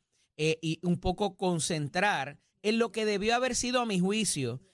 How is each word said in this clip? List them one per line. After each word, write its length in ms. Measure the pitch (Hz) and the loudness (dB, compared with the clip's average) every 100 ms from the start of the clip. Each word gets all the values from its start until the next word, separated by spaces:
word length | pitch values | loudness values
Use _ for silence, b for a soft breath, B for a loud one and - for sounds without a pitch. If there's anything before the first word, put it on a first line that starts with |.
| _ _ _ - | _ _ _ -4
eh, 220 | 156 156 | -2 0
y 180 | 160 165 | -2 -2
un 160 | 180 175 | 0 0
poco 380 | 185 180 202 190 | 0 -2 -2 -2
concentrar 1000 | 185 170 - 160 143 180 202 175 135 147 _ _ | -2 0 0 -2 -2 0 0 0 -4 -10 _ _
en 160 | 202 226 | -2 2
lo 120 | 226 | 0
que 140 | 226 220 | 0 0
debió 320 | 202 208 240 | 0 2 2
haber 180 | 254 247 | 2 0
sido, 260 | 240 254 | 0 0
a 60 | 233 | 2
mi 140 | 190 | 2
juicio, 600 | 185 220 214 151 127 127 - | 2 2 0 -2 -4 -6 -12